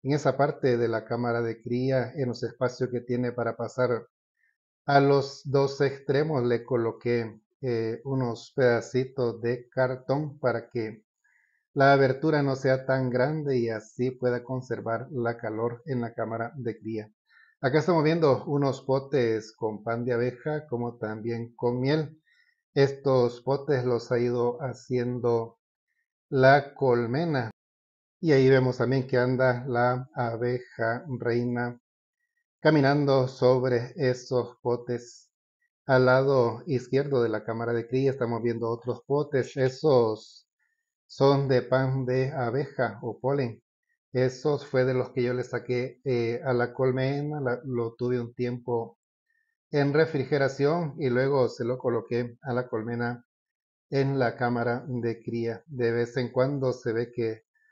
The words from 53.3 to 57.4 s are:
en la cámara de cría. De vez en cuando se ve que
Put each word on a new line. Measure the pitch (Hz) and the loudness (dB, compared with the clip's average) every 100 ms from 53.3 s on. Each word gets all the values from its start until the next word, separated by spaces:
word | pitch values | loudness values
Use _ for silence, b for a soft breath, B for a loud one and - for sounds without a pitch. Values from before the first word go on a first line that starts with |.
| _ _ _ _ _ _ | _ _ _ _ _ _
en | 139 135 135 | 0 0 2
la | 120 - | 0 0
cámara | 120 120 117 139 170 | -2 0 0 -2 -4
de | 123 117 113 | -4 -4 -4
cría. | - 117 117 113 _ | -6 -4 -4 -6 _
De | 139 117 | -2 0
vez | 117 117 135 | 0 -2 -2
en | 123 | -4
cuando | 120 131 143 131 | 0 0 0 -2
se | 120 123 | -4 -4
ve | 113 120 | -4 -4
que | - 113 110 | -4 -4 -6